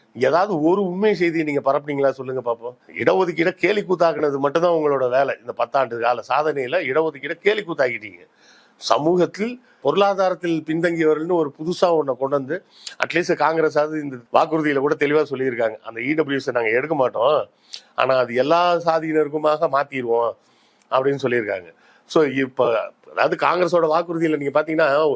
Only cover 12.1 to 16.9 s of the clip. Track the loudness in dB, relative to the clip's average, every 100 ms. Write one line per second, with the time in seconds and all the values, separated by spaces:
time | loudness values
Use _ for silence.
12.1 | -4 -2 -2 -2 -8 -10 _ -20 -4 -2
13.1 | 0 0 0 2 2 2 0 0 -4 -8
14.1 | -10 -2 2 2 2 0 2 0 0 2
15.1 | 2 0 -2 -4 -2 -2 -4 -10 -8 -4
16.1 | -2 0 -2 -2 -2 0 0 0